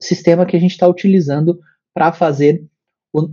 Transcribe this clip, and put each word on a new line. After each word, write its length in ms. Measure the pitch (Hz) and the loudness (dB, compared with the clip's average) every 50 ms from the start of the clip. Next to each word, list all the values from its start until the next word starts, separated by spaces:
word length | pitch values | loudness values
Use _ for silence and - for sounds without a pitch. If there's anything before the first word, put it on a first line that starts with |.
sistema 440 | - - 180 - - 170 170 175 180 | -6 -6 -6 -2 0 2 2 2 2
que 120 | 180 - | 0 0
a 40 | 170 | 0
gente 160 | 175 180 180 | 0 0 0
tá 120 | - 180 180 | 2 0 0
utilizando 720 | 175 180 - 196 190 190 160 139 139 147 156 165 170 170 - _ _ _ _ _ - | 0 2 0 2 2 2 2 0 -2 -2 0 -2 -2 -4 -6 _ _ _ _ _ -6
pra 180 | - 160 165 165 | -2 -2 -2 -2
fazer 540 | - 180 160 143 139 143 147 160 175 156 - _ _ _ _ _ _ _ _ - | 0 -2 -2 0 2 2 2 2 0 -4 -12 _ _ _ _ _ _ _ _ -4
o, 180 | 151 156 151 | -4 -4 -4